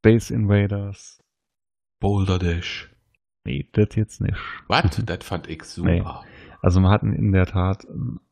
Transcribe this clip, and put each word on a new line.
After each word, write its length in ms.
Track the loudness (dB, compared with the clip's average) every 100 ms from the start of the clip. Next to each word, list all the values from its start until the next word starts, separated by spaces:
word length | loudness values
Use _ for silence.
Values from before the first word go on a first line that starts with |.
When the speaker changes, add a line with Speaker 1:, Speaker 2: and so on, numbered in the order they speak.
Speaker 1:
Space 300 | 6 4 2
Invaders. 920 | -2 2 2 2 -4 -8 -12 -20 _ _ _ _ _ _ _ _ _
Speaker 2:
Boulder 380 | -2 0 2 2
Dash. 560 | 0 -2 -6 -12 -16 _ _ _ _ _ -8
Speaker 1:
Nee, 220 | -8 -4
das 220 | 0 0 0
jetzt 240 | -4 -4
nicht. 160 | -4 -4 -10 -16 -2
Speaker 2:
What? 340 | 0 2 -2
Speaker 1:
<laughs> 40 | -6
Speaker 2:
Das 180 | -8
fand 240 | -6 -8 -8
ich 100 | -14 -14 -4
Speaker 1:
Nee. 200 | 0 0
Speaker 2:
super. 260 | -2 -10 -18 -20 -20 -2
Speaker 1:
Also 180 | 2 4
wir 100 | 4
hatten 220 | 4 0
in 200 | 0 2
der 140 | 2 2
Tat 400 | 0 -2 -4 -8
einen 320 | -10 -8 -10 _